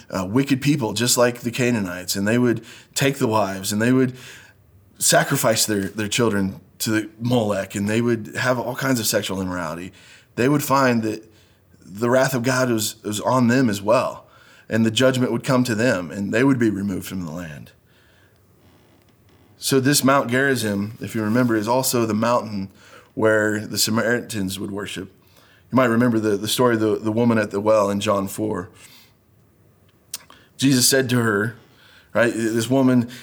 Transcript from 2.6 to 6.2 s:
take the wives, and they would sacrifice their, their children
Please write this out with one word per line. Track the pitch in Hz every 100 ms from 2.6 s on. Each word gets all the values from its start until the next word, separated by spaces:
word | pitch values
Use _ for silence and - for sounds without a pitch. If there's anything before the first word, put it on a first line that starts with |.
| - - -
take | - 139 139
the | 123
wives, | 110 98 95 101
and | 104
they | 117
would | 131 127 127 - - - _ _ _ _ -
sacrifice | - 156 - 143 120 110 -
their, | 104 95
their | 110 104
children | -